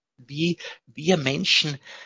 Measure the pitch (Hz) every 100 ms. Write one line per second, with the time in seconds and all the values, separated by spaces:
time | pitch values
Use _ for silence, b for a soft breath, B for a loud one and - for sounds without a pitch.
0 | _ _ 123 143 170 170 B B _ 127
1 | 156 180 131 143 190 - 156 143 B B